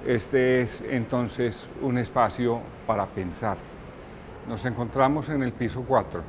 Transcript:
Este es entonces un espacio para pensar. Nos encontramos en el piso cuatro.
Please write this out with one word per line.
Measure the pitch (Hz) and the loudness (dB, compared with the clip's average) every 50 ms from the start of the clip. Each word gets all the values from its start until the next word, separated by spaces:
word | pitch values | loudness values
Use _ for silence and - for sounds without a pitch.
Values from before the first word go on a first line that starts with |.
| - | 2
Este | - 127 117 - - - 131 127 127 127 127 | 2 2 2 0 2 4 4 6 6 6 4
es | 123 107 - - | 4 2 -2 -6
entonces | - - 135 127 113 - - 123 120 107 - - 123 117 101 - - - - - | -4 -2 -2 -2 0 0 0 0 0 0 0 0 0 0 0 -4 -10 -12 -8 -4
un | - 135 123 123 | -2 0 2 2
espacio | 120 - - 127 123 123 - - 123 120 117 117 113 - - - - | 0 2 4 4 4 4 4 2 2 2 2 0 -2 -8 -14 -12 -2
para | - 110 104 98 | 0 0 0 0
pensar. | 95 - 104 95 90 85 - 117 110 98 - - - - - - - - - - - - - - - - - - - | -2 -2 -4 -4 -4 -4 -2 -2 -2 -2 -4 -8 -14 -16 -14 -14 -16 -16 -16 -16 -16 -16 -16 -16 -16 -16 -14 -8 -8
Nos | 117 104 - | -8 -4 -4
encontramos | 127 110 120 120 110 - 135 131 131 147 156 143 - | -4 -2 -2 -4 -4 4 4 4 6 6 2 0 0
en | 156 143 | 0 0
el | 131 123 | 0 0
piso | 117 - 127 110 - 127 123 | -2 -2 -2 -2 -2 -4 0
cuatro. | 120 131 117 98 - - 90 80 | 4 4 4 4 2 -6 -8 -8